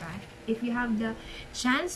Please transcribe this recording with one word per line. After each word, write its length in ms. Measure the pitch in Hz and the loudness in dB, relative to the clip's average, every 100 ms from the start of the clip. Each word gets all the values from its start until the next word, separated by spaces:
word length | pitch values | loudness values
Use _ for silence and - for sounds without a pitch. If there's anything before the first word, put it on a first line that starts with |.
pa. 180 | 165 185 - - - | -8 -8 -10 -10 -2
If 160 | 226 240 | 0 2
you 80 | |
have 240 | 233 240 214 | 2 2 2
the 160 | 226 226 - - - | 2 -2 -8 -10 -8
chance 420 | - 247 269 349 | 0 4 4 2